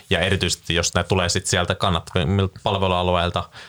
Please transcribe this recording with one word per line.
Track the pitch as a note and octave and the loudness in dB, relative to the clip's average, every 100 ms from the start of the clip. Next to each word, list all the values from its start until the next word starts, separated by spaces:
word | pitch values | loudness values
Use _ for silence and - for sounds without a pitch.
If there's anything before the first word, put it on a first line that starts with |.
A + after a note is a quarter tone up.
| - | -2
ja | F2+ | 0
erityisesti | F#2 F#2 F2 - - | 2 2 0 -4 -2
jos | E2+ E2 | 0 0
ne | F2+ | 0
tulee | F2 F#2 F2 | 0 0 2
sit | F#2 - | -2 0
sieltä | F#2+ F2+ | 0 0
kannattavimmilta | F#2+ G2+ E2 - F#2 D#2+ G2 F#2+ - | 0 0 0 -2 -2 0 2 0 -2
palvelualueilta | A2 G2 F#2+ F2+ F2+ F2+ E2+ F2 E2+ - | -2 0 0 0 2 2 0 -2 -6 -12